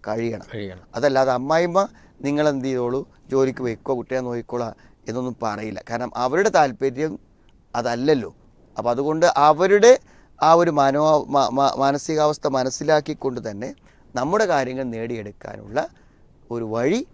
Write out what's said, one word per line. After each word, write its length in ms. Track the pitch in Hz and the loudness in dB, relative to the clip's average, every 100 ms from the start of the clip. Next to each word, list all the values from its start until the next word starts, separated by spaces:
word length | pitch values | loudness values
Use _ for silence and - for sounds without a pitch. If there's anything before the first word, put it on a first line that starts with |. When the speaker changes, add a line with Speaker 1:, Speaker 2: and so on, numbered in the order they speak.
| 104 | -6
Speaker 1:
കഴിയണം. 400 | 110 117 107 - | -4 -4 -6 -10
Speaker 2:
കഴിയണം. 300 | 110 98 92 - 117 | -12 -12 -14 -14 -2
Speaker 1:
അതല്ലാതെ 360 | 139 131 131 | 2 2 2
അമ്മായിമ്മ 560 | 123 135 160 175 180 196 - - - | 0 0 0 2 0 -2 -6 -20 -10
നിങ്ങൾ 280 | 139 147 151 | -4 0 0
എന്ത് 160 | 139 131 | 0 -2
ചെയ്തോളൂ, 420 | 127 120 131 - _ - | -2 -2 -4 -8 _ -4
ജോലിക്ക് 280 | 135 131 131 | 0 0 0
പോയിക്കോ, 360 | 127 110 - 127 | -6 -6 -4 -6
കുട്ടിയെ 240 | - 127 | -4 -6
നോക്കിക്കോളാം 560 | 123 120 110 120 117 110 - _ - | -4 -8 -6 -6 -6 -10 -20 _ -10
എന്നൊന്നും 280 | 117 127 117 | -8 -8 -6
പറയില്ല. 380 | 113 104 110 95 - | -6 -6 -8 -10 -8
കാരണം 220 | 117 123 110 | -8 -6 -4
അവരുടെ 340 | 123 160 208 | -2 0 2
താല്പര്യം 720 | 180 143 110 135 127 156 - _ _ _ _ _ 120 | 4 2 2 -4 -2 -6 -8 _ _ _ _ _ -6
അതല്ലല്ലോ. 560 | 120 120 139 143 98 - _ _ _ - | -4 0 2 0 0 -12 _ _ _ -6
അപ്പം 140 | 113 | -2
അതുകൊണ്ട് 340 | 120 143 156 170 - | -2 -2 2 2 6
അവരുടെ 600 | 147 151 185 208 226 262 - - _ - | 6 6 4 6 8 6 2 -20 _ 0
ആ 120 | 151 | 6
ഒരു 180 | 170 170 | 6 6
മനോ-, 540 | 147 139 139 156 151 - 139 | 4 2 4 4 2 2 0
മ-, 140 | 127 131 | 0 2
മ-, 160 | 139 - | 0 2
മാനസികാവസ്ഥ 720 | 139 143 - 156 151 151 147 | 0 0 -2 0 0 0 -2
മനസ്സിലാക്കിക്കൊണ്ട് 1040 | 131 127 - 151 156 147 151 135 120 110 | -2 -2 -4 0 0 0 -6 -6 -6 -10
തന്നെ 180 | 101 120 285 _ _ _ 123 | -10 -12 -14 _ _ _ -6
നമ്മുടെ 300 | 135 208 208 | -2 0 0
കാര്യങ്ങൾ 380 | 151 127 131 | 0 -2 -6
നേടിയെടുക്കാനുള്ള 1040 | 131 113 117 117 101 - - 107 104 120 - _ _ _ _ _ - | -8 -8 -8 -8 -10 -16 -16 -16 -8 -6 -6 _ _ _ _ _ -10
ഒരു 120 | 117 | -8
വഴി 360 | 113 110 131 220 277 | -6 -2 0 -2 -4